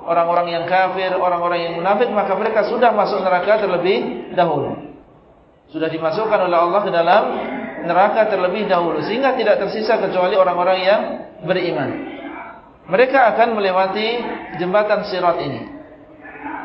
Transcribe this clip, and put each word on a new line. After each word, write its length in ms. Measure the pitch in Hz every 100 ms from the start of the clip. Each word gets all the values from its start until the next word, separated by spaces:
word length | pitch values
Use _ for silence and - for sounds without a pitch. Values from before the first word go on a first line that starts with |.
orang-orang 480 | - 170 170 175 170
yang 120 | 170 170
kafir, 440 | 185 185 180 185 185
orang-orang 440 | 180 175 175 175 170
yang 60 | 165
munafik, 320 | 180 208 233
maka 240 | 208 190 196
mereka 320 | 214 220 -
sudah 240 | 226 233
masuk 320 | 214 196 202
neraka 400 | 185 180 180 214
terlebih 680 | 196 175 170 226 - - - -
dahulu. 400 | 175 147 - - - - - - _ - _ _ _
Sudah 160 | 156 156
dimasukkan 520 | 160 160 175 220 208
oleh 140 | 180 175
Allah 200 | 175 196
ke 80 | 196
dalam 300 | 175 170 202 247 214 - - - -
neraka 440 | 170 170 202 220 214
terlebih 400 | 196 180 220 196
dahulu, 320 | 180 170 156
sehingga 320 | 151 233 269 247
tidak 240 | 208 190
tersisa 400 | 185 220 214 226
kecuali 360 | 190 185 180 202
orang-orang 420 | 180 175 180 185
yang 200 | 185 214 - - - -
beriman. 460 | 160 185 170 156 123 104 - - - - - - - -
Mereka 320 | - 190 254 269 233
akan 220 | 214 240 214
melewati 520 | 196 185 190 202 220 240 208 - - 151
jembatan 480 | 180 208 214 196 -
sirat 320 | 180 175 170
ini. 320 | 143 120 - - - - - - - - - -